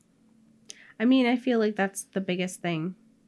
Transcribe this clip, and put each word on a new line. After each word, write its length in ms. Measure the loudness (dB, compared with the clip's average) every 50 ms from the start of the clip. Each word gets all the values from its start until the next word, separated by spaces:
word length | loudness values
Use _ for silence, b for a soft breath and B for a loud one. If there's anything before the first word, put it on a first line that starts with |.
| _ _ _ _ _ _ _ _ _ _ _ _ _ -20 B B B B B B
I 60 | 2
mean, 200 | 4 4 4 4
I 100 | 4 2
feel 240 | 0 0 0 2 2
like 160 | 2 0 0
that's 280 | 0 -2 -2 -4 -8 -10
the 180 | _ -6 -4
biggest 400 | -4 -2 -2 -2 -2 -4 -6 -6
thing. 340 | -4 -4 -2 -2 -4 -4 -6 -10 _ _ _ _ _